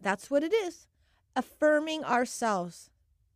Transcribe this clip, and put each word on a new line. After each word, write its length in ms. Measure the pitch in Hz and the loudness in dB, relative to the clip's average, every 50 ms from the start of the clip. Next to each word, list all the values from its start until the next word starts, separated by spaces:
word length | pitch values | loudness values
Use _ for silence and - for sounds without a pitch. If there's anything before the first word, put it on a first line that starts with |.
that's 300 | - 196 196 - - - | -4 -4 -4 -4 -4 0
what 120 | 277 285 | 0 0
it 100 | 302 330 | 2 2
is. 340 | 415 453 392 349 339 - - _ _ _ _ _ _ _ _ _ _ | 0 0 0 -2 -8 -12 -20 _ _ _ _ _ _ _ _ _ _
Affirming 680 | 262 247 - - _ 302 302 302 302 311 320 311 311 277 | -6 -6 -6 -4 _ 4 4 4 4 2 -2 -4 -6 -2
ourselves. 840 | 131 247 233 247 233 - - 240 226 208 185 175 175 - - - _ _ _ _ _ _ _ _ _ _ | 0 0 0 0 -2 -4 -4 -2 -2 0 -2 -4 -6 -10 -18 -20 _ _ _ _ _ _ _ _ _ _